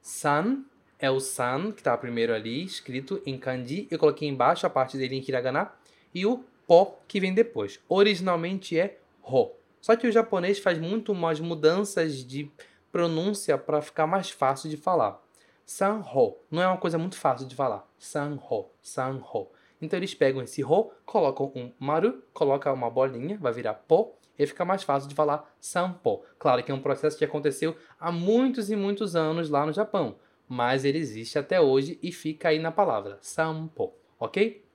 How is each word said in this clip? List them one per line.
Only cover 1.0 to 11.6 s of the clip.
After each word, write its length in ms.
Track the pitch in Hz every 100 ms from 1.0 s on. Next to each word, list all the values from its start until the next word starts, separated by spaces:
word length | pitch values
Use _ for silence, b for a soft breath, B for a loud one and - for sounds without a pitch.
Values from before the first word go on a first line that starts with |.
| 135
o 80 | 131
san, 520 | 135 - 123 131 202
que 100 | 208
tá 140 | 139 120
primeiro 360 | 123 117 117
ali, 300 | 110 110 123
escrito 580 | 190 - - 127 - 196 -
em 120 | 131
kanji. 500 | 131 127 123 170 -
Eu 80 | 160
coloquei 260 | 151 139 147
embaixo 380 | 135 127 170 -
a 40 |
parte 280 | 139 131 139
dele 180 | 127 135
em 60 |
hiragana. 480 | 131 131 127 139 202 - b b b
E 120 | 180 202
o 200 | 247 - _ -
po, 300 | 170 180 - _
que 120 | 202
vem 140 | 185
depois. 480 | 190 233 - 101 - _
Originalmente 880 | 185 202 185 185 170 170 190 - 165
é 200 | 196 - _ _
ho. 300 | - 131 113 - _ _
Só 160 | - 226
que 100 | 247
o 40 |
japonês 480 | 220 226 190 180 202
faz 200 | 196 165
muito 320 | 165 220 214
umas 300 | 190 165 156
mudanças 800 | 170 160